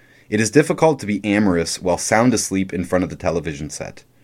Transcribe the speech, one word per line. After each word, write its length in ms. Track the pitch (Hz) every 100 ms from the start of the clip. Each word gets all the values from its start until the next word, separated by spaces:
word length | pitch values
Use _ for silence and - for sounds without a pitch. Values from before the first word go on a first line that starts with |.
| _ _ -
It 140 | 107
is 80 | 110
difficult 480 | 143 156 151 160 139
to 80 | 101
be 180 | 101
amorous 560 | 104 104 104 85 82 -
while 160 | 90 87
sound 380 | - 110 123
asleep 400 | 107 - 95 95
in 100 | 95
front 200 | 92 92
of 40 | 85
the 80 | -
television 540 | 85 82 80 71 76
set. 340 | - - - _ _